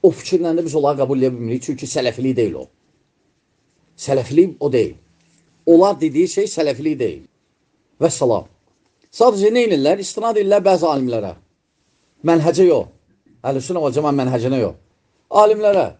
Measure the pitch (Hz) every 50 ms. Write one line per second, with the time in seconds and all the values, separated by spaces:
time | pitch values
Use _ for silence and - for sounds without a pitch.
0 | - 190 - - - - 185 175 170 170 165 170 165 160 139 156 139 139 147 135
1 | 139 123 139 131 131 131 123 117 117 113 117 123 120 - 143 - - 123 - 151
2 | 127 123 117 - 127 131 127 127 117 101 80 69 64 _ _ _ _ _ _ _
3 | _ _ _ _ _ _ _ _ _ _ _ _ _ _ _ _ _ _ _ _
4 | - - 139 135 123 - 131 160 185 185 151 - 143 143 127 123 107 78 78 -
5 | _ _ _ _ _ _ _ _ _ _ _ _ _ - 170 165 185 202 196 135
6 | 160 156 131 147 180 175 - 196 202 202 - - 160 147 131 113 143 156 151 131
7 | 123 104 78 67 - _ _ _ _ _ _ _ _ _ _ _ _ _ _ _
8 | 151 165 - - 143 123 113 92 - _ _ _ _ _ _ _ _ _ _ _
9 | _ _ - - 226 254 220 196 196 214 226 247 240 220 185 143 135 147 180 202
10 | 196 - - - 214 226 214 214 202 196 208 202 185 190 190 170 160 160 147 139
11 | 131 127 120 113 104 95 90 - _ _ _ _ _ _ _ _ _ _ _ _
12 | _ _ _ _ - 160 170 165 151 170 175 - 190 180 160 120 - - _ _
13 | _ _ _ _ _ _ _ _ - 127 139 135 127 - 185 175 151 143 117 147
14 | 151 147 139 139 131 127 127 120 113 131 135 131 113 87 - - _ _ _ _
15 | _ _ _ _ _ _ - 196 208 214 214 214 214 208 202 190 143 92 78